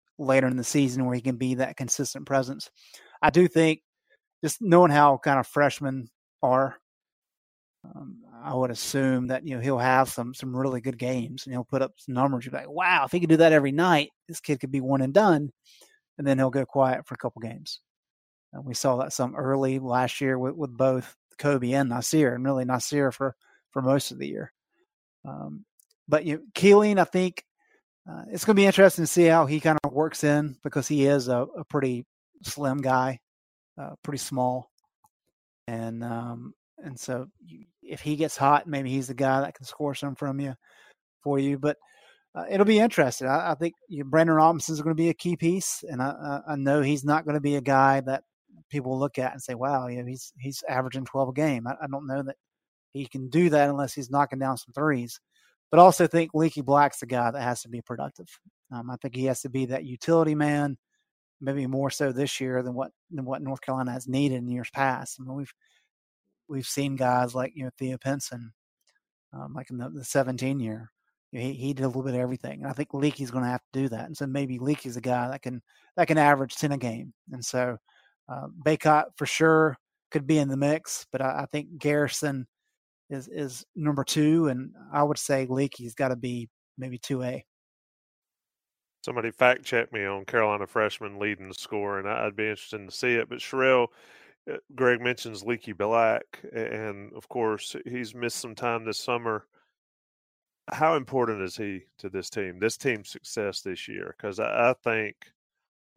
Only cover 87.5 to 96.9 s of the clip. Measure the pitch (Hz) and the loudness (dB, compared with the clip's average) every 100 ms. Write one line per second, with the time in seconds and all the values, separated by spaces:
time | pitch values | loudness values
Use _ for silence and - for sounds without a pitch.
87.5 | _ _ _ _ _ _ _ _ _ _ | _ _ _ _ _ _ _ _ _ _
88.5 | _ _ _ _ _ - 123 113 - 127 | _ _ _ _ _ -8 -4 -2 4 4
89.5 | 131 135 120 120 110 98 98 98 120 107 | 4 0 -2 -2 -4 -6 -6 -2 0 2
90.5 | 104 98 117 107 - 104 101 104 101 95 | 0 -2 -2 -2 -2 -12 -6 -6 -6 -10
91.5 | 92 - 104 101 98 98 117 110 101 107 | -14 -10 -6 -6 -6 -6 -4 -4 -4 -6
92.5 | 104 - 107 95 - 123 117 110 120 - | -6 -12 -14 -14 -4 0 0 -2 -8 -6
93.5 | 131 131 127 120 _ - - - _ - | 0 4 4 2 _ -20 -20 -20 _ -12
94.5 | 143 - 131 127 120 120 123 120 104 101 | -12 -10 0 2 2 0 -6 -8 -10 -6
95.5 | 117 - 95 101 113 113 110 - - - | -6 -6 -4 0 2 2 0 -4 -18 -12
96.5 | 117 113 113 110 | -8 -8 -8 -10